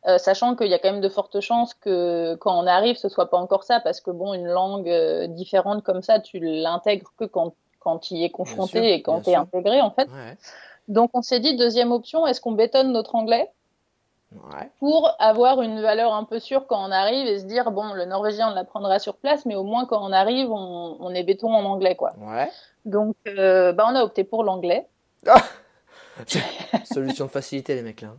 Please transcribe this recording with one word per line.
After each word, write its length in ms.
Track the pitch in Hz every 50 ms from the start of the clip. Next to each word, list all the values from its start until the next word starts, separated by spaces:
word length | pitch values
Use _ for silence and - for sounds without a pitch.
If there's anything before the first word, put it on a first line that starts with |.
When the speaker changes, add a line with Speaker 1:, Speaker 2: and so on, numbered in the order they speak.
| -
Speaker 1:
Euh, 120 | 180 185 180
sachant 360 | - 190 196 190 240 247 247
qu'il 120 | 240 233 202
y 60 | 185
a 40 | 170
quand 120 | - 190
même 100 | 196 202
de 80 | 190 196
fortes 320 | 190 208 196 - - 202
chances 320 | 196 - 240 233 240 240 -
que 600 | _ _ 208 190 175 175 175 170 170 170 165 165
quand 220 | 165 - 214 185 175
on 80 | 175
arrive, 300 | 180 175 185 208 240 240
ce 120 | - - 202
soit 220 | - - 180 -
pas 80 | - 180
encore 260 | - - - 190 -
ça, 160 | - 240 233
parce 200 | 233 - 180 -
que 80 | _ 196
bon, 240 | 180 170 180 202 196
une 120 | 180 175
langue, 420 | 175 175 180 185 196 196 202 180 175
euh, 380 | 170 165 165 160 160 165 170
différente 560 | 170 165 165 185 - - 190 180 196 208 214
comme 200 | 202 - 185 185
ça, 160 | 190 - 220 220
tu 180 | 220 - - 185
l'intègres 720 | 165 165 160 156 160 165 170 175 - 214 208 196 190 - _ _
que 60 | 226
quand, 300 | 208 - 185 165 165 - _ _ _ _ _
quand 200 | _ 226 214 -
tu 160 | - - 190
y 40 | 165 170
es 40 | -
Speaker 2:
Bien 40 | -
Speaker 1:
confronté 420 | - - - - - 190 185 - 226
Speaker 2:
sûr, 40 | 226
Speaker 1:
et 180 | 226 185 156
quand 120 | - - 156
Speaker 2:
bien 80 | 175
Speaker 1:
t'es 80 | - 185
Speaker 2:
sûr. 80 | 180 156
Speaker 1:
intégré, 400 | 151 180 - 180 175 202 233 277
en 100 | 262 -
fait. 180 | - - 277 -
Speaker 2:
Ouais. 280 | 127 139 123 113 131 _ _ - - - - - - _ _ -
Speaker 1:
Donc, 220 | 208 220 233 240 -
on 80 | 247
s'est 180 | 240 - 262 247
dit, 160 | 220 302 285
deuxième 340 | 240 240 233 220 240 240 240
option, 340 | 240 240 233 - - 320 330
est-ce 140 | 294 247 -
qu'on 100 | - 247
bétonne 400 | 220 202 226 240 - 262 262 262
notre 220 | 247 226 220 - -
anglais ? 360 | 233 220 226 233 233 - - _ _ _ _ _ _ _ _ _ _ _ _ _ _ _ _
Speaker 2:
Ouais. 360 | - 202 - 71 73 71 - 269 _ _
Speaker 1:
Pour 320 | 277 285 311 320 320 320 - -
avoir 420 | - 220 220 220 240 254 269 262
une 180 | 240 226 220 220
valeur 320 | 214 220 214 220 233 233
un 120 | 214 214 220
peu 140 | - 220 233
sûre 260 | - - 269 269 269
quand 160 | 269 240 202 190
on 40 | 190
arrive 360 | 196 190 196 208 240 269 277
et 120 | 240 202 202
se 60 | 190
dire, « 260 | 190 214 247 247 233
Bon, 200 | 202 190 214 214 202
le 100 | 190 175
norvégien, 460 | 180 185 196 208 214 208 208 226 220
on 40 | 202
l'apprendra 440 | 180 180 - _ 214 202 196 190 202
sur 180 | - 208 196
place, 300 | _ - 277 294 285 294
mais 80 | 240 208
au 80 | 190
moins 240 | 190 202 220 240 254
quand 160 | 240 240 208 202
on 80 | 196
arrive, 380 | 190 190 190 214 247 262 269 240
on, 460 | 220 208 190 180 180 175 175 170 160 -
on 140 | 175 180 180
est 80 | 180
béton 320 | 175 175 196 196 - 220 226
en 100 | 214 202
anglais, 300 | 196 196 190 190 185 180
quoi. » 180 | - - - - 101
Speaker 2:
Ouais. 320 | 104 208 220 113 135 339 - - - _ _ _ _
Speaker 1:
Donc, 320 | 220 196 208 214 214 220 _ _
euh, 460 | 220 202 196 190 190 185 185 180 180
bah, 140 | 175 185 214 226
on 60 | 254
a 80 | 262
opté 220 | 240 208 - - 190
pour 200 | - - 220 226
l'anglais. 420 | 202 185 185 175 175 175 254 - _ _ _ _ _ _ _ -
Speaker 2:
Ah ! 140 | - 233 247 - - - - _ _ _ _ _ _ _ - - - - -
<laughs> 680 | 117 - - 156 131 - - - - - - 220 -
Solution 400 | - 226 139 135 135 131 - 139
de 40 | 135
facilité, 440 | - 139 135 - - 139 131 - 143
les 80 | 127
mecs, 200 | 117 113 104 -
là. 80 | 110 107 110